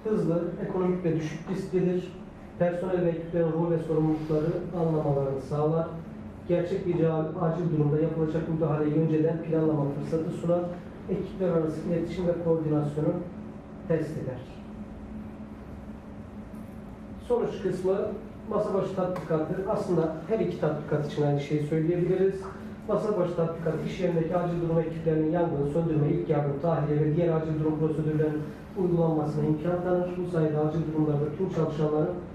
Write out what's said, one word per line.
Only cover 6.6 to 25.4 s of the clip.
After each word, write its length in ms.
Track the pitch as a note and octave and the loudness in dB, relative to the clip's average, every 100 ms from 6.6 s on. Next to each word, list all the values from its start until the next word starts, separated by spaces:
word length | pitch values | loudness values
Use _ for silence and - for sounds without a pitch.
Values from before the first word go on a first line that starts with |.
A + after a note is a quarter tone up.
| E3+ F#3+ E3+ | 2 0 0
bir 60 | |
ca-, 460 | D#3 D#3+ D#3+ D#3 F#3 | 4 4 2 0 0
acil 360 | E3 E3+ D#3+ D3+ | 0 2 0 2
durumda 240 | C#3+ D#3 | 4 4
yapılacak 480 | D#3+ E3 D#3 D#3+ - | 2 2 0 0 0
müdahaleyi 460 | D#3 D#3+ D3+ D3+ D#3+ | 0 2 2 2 4
önceden 480 | D#3+ D#3 D#3+ E3 | 4 4 2 0
planlama 420 | - D#3+ D#3 D3 C#3+ | 0 2 4 4 0
fırsatı 420 | C#3+ - D#3+ E3 | -2 -2 -2 -2
sunar. 280 | - E3+ F3 F3 - - - - | -2 0 0 0 -6 -12 -14 -6
Ekipler 400 | F#3 - - F#3 | -4 -4 -2 0
arası 400 | E3 D#3 D3+ F3 | 2 0 -2 -2
iletişim 380 | E3+ E3+ F3+ F3 | -2 -2 -2 0
ve 160 | E3+ | 0
koordinasyonu 680 | E3 D#3+ D3+ D3+ D3 D3+ D#3 F3+ - - - - - - - | 2 2 2 2 0 0 0 0 -6 -10 -12 -14 -14 -14 -2
test 240 | D#3+ D3+ - | 0 0 -4
eder. 220 | - B2 - - - - - - - - - - - - - - - - - - - - - G#3+ - - - - - - - | -6 -8 -12 -14 -14 -12 -12 -12 -12 -12 -12 -12 -14 -14 -14 -14 -14 -14 -14 -14 -14 -14 -14 -14 -12 -14 -14 -14 -14 -14 0
Sonuç 340 | A#3 G3 - | 0 0 -2
kısmı 320 | F#3 D#3+ F#3 G3+ - - - - - | -2 0 2 2 0 -6 -10 -14 -4
masa 240 | G3+ - | -2 2
başı 220 | F#3+ - - | 0 0 0
tatbikatı. 580 | F3+ F3+ - D#3 D#3 F#3 G3 | -2 -2 -2 0 0 -2 -2
Aslında 460 | A3 G3+ E3+ D#3+ - - | -2 2 2 2 -2 -2
her 120 | A3 | 0
iki 200 | E3+ C#3+ | 0 0
tatbikat 520 | D#3 D3 - D3 - | -2 -2 -2 -2 -2
için 120 | - | 0
aynı 160 | D3 C#3+ | 2 2
şeyi 240 | - D3+ | 0 -2
söyleyebiliriz. 720 | D3 D#3+ D#3+ F3 E3+ F3+ F#3+ G3 - - - - - | 0 0 2 2 2 4 2 0 -8 -10 -12 -12 -2
Masa 300 | G3 G#3+ F3+ | 0 2 0
başı 160 | E3 - | 0 0
tatbikat, 380 | D#3+ - D#3+ D3+ - | -2 0 -2 -2 -4
iş 120 | - | 0
yerindeki 380 | F3 E3 D#3+ F3+ | 0 2 2 0
acil 240 | E3 E3+ | 0 0
durum 180 | E3 E3 | 2 2
ekiplerinin 520 | D#3+ D#3 E3 D#3 D#3 | 0 -2 2 2 4
yangın, 360 | E3+ | 2